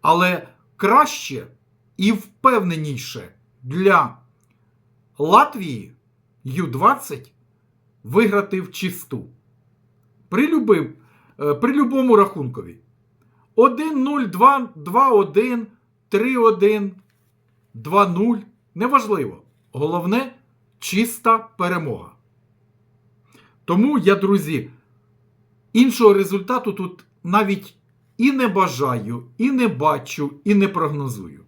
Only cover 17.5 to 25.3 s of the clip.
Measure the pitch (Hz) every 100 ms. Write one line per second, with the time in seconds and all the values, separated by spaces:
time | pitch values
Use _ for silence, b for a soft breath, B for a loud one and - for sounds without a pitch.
17.5 | _ _ 113 110 190 196 175 226 214 -
18.5 | _ _ 165 240 269 214 190 113 90 _
19.5 | _ _ 131 151 175 175 226 262 - _
20.5 | _ _ _ - 185 233 - 226 226 -
21.5 | - 175 175 151 98 - _ _ _ _
22.5 | _ _ _ _ _ _ _ b b b
23.5 | b - 180 262 285 175 202 196 202 151
24.5 | 143 - - _ _ _ _ _